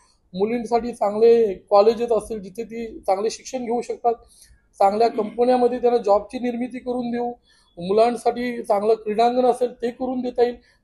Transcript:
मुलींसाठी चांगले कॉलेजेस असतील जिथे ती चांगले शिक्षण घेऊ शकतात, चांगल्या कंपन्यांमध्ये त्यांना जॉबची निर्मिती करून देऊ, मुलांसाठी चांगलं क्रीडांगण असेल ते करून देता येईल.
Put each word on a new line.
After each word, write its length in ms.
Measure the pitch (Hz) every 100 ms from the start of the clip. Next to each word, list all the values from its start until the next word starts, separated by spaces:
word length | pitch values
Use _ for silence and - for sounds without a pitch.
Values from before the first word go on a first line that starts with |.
| _ _ _
मुलींसाठी 580 | 180 214 240 220 233 240
चांगले 640 | 233 202 208 226 233 214
कॉलेजेस 580 | 185 - 202 220 226 233
असतील 280 | 214 208 220
जिथे 220 | 190 185
ती 360 | 208 226 226 -
चांगले 300 | - 190 220
शिक्षण 340 | - - 262
घेऊ 160 | 233 240
शकतात, 340 | - 214 240 226 _ _ _ _ _ -
चांगल्या 300 | 196 208 233
कंपन्यांमध्ये 720 | 233 208 226 240 254 240 247
त्यांना 180 | 240 240
जॉबची 400 | 202 202 208 254
निर्मिती 400 | 247 233 247 254
करून 320 | 254 254 240
देऊ, 200 | 240 240 240 _ _ _ -
मुलांसाठी 840 | 175 214 233 233 240 233 247 240
चांगलं 320 | 233 202 208
क्रीडांगण 500 | 220 214 208 240 247
असेल 280 | 247 240 247
ते 180 | - 233
करून 300 | 240 254 254
देता 220 | 247 240
येईल. 140 | 240 240 _ _